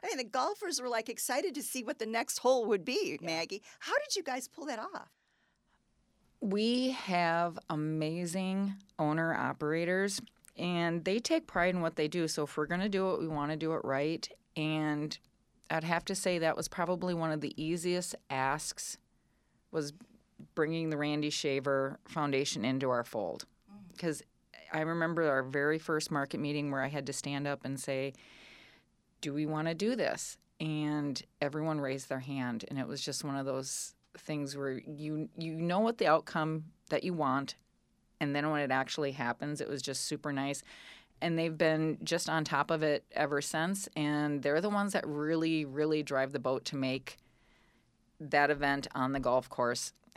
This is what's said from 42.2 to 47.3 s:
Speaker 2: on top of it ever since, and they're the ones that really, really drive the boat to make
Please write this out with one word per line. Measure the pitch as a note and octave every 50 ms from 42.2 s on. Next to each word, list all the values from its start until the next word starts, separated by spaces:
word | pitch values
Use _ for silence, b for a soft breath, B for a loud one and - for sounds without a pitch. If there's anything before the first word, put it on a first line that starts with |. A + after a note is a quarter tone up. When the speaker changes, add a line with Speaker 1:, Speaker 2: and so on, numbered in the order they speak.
| - -
Speaker 2:
on | D#3 D#3+ D#3
top | - D#3 C#3 C#3+ -
of | E3 D#3 D#3
it | D3+ D3 - - -
ever | - - D3+ C#3+ D3 C#3+
since, | C#3+ - - D#3 D#3+ F3+ G3 G3 - - -
and | D#3 D3+ D3 D3 D3 D3 D3 D3 C#3+ C3
they're | C#3+ D3 D#3+
the | F3+ G#3
ones | G#3 G3+ G3+ G3+ F#3+
that | G3 - -
really, | D3 D3 D3+ D3+ E3 D#3+ D#3+ E3 D#3+ D#3 D3+
really | C#3 C3 D3 D3+ D#3 D#3 D3+ D3
drive | - C#3 C3+ C3+ C3+
the | C#3 C3+
boat | A#2+ C3 C3+ D3+ -
to | - -
make | C3+ C3+ C3 C3 C3+ - - - - b b